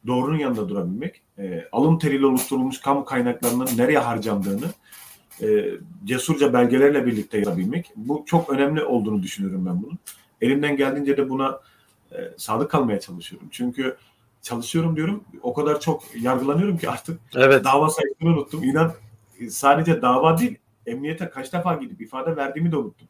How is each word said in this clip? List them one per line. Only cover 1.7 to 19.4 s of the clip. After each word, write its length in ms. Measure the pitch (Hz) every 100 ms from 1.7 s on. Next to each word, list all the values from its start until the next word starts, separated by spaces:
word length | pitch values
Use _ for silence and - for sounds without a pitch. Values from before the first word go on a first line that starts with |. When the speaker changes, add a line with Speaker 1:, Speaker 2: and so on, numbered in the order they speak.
Speaker 1:
alın 260 | 113 147 160
teriyle 280 | 156 139 135
oluşturulmuş 540 | 127 - 131 127 131
kamu 240 | 139 139 139
kaynaklarının 640 | 131 123 117 123 123 127 117
nereye 220 | 127 147
harcandığını, 640 | 117 120 107 101 98 101 156 - _ - - - _ -
e, 240 | 107 107 95 - - -
cesurca 500 | 101 127 143 151 139
belgelerle 520 | 123 120 127 143 143 123
birlikte 320 | 110 101 107
yazabilmek. 540 | 101 87 92 156 175 -
Bu 280 | 117 147 -
çok 240 | 165 165
önemli 340 | 135 139 156
olduğunu 400 | - 123 107 107
düşünüyorum 420 | 92 - 98 92 90
ben 180 | 90
bunun. 160 | 104 175 - - _ _
Elimden 360 | 117 139 147 143
geldiğince 400 | 139 143 139 139
de 120 | 131
buna, 300 | 131 135 - _ _ _ _ _
e, 60 | - - -
sadık 340 | - 110 147
kalmaya 280 | 151 123 101
çalışıyorum. 480 | - 87 - 90 -
Çünkü 460 | - 123 123 131 - _ _ _ _
çalışıyorum 540 | - 120 120 165 165 156
diyorum, 280 | 160 208 - -
o 120 | 123
kadar 260 | 123 147 147
çok 240 | - 151 - 120
yargılanıyorum 560 | 120 127 135 151 202 170
ki 120 | -
artık 300 | - - 165 _ 123
Speaker 2:
Evet. 280 | 131 135
Speaker 1:
dava 260 | 104 139 156
sayısını 400 | 147 - - 160
unuttum. 340 | 156 143 156
İnan, 300 | 254 147 165 - - - _
e, 100 | _